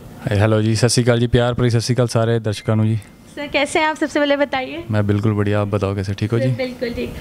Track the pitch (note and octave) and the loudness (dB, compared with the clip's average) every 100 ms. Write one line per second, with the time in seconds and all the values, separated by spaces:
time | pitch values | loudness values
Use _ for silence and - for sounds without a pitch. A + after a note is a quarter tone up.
0 | - - - G2+ A2 A2 G#2+ A2 A#2+ - | -16 -12 -2 2 2 2 2 2 2 2
1 | A#2+ A#2+ A#2+ B2 A#2+ A#2+ B2 A2+ A2 B2 | 2 2 2 2 2 2 2 2 0 0
2 | A#2+ A#2 A2+ A#2 A2 G2+ - A2 A2 A2 | 0 2 2 0 -2 -4 0 2 2 0
3 | - - - - D4 C#4+ C#4 F4 D#4 D#4 | -4 -18 -20 -14 -4 -2 0 2 0 0
4 | D#4 D#4 C#4+ C#4 C#4 C4+ C4 D4+ E4+ - | -2 0 2 2 0 -2 -6 -8 -4 0
5 | G#2 G#2 A2 G#2 G2+ G#2 G2+ G#2 G2 G2+ | 2 2 2 2 0 0 0 0 -2 -2
6 | F#2+ G2 A2 A#2 A#2+ B2 B3+ B3 A#3+ A#3+ | -4 -4 -2 0 0 -2 -6 -6 -8 -6
7 | A#3+ - | -8 -10